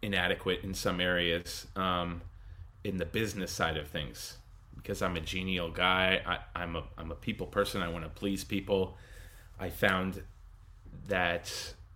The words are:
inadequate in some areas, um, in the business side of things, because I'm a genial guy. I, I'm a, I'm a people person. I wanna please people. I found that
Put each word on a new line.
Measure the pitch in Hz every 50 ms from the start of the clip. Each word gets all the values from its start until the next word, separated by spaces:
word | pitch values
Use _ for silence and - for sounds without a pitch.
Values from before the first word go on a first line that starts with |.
inadequate | - 101 98 92 90 90 87 - - 95 92 87 -
in | 98 95
some | - - 104 92 90
areas, | 90 90 90 87 87 85 82 85 87 - - - - - -
um, | 95 95 92 90 87 87 87 87 85 - - - - - - - - - - - - -
in | - 92 92
the | 87
business | 80 - 104 113 104 92 98 90 87
side | - - - 80 80 78
of | 76 76
things, | - 85 73 65 60 - - - - - - - - - - - -
because | - - - 101 95
I'm | 98 92 90
a | 85
genial | 78 78 - 92 92 95 95 90 85 85
guy. | 80 85 90 90 90 90 92 92 95 92 -
I, | 87 87 - - - - 87
I'm | 87 87 82
a, | 82 78 - - -
I'm | 82 82
a | -
people | - - - 107 - 92 -
person. | - 101 101 95 - 107
I | 90 85
wanna | 82 85 80 80
please | 80 - - 101 98 92 -
people. | - - 98 92 - 101 95 95 92 - - - - - - - - - - - - - -
I | - 90
found | - - - 101 95 92 92 95 92 95 87 - - - - - - - - - - - - - - - - -
that | 101 92 90 87 87 87 - - - - - - - - - - -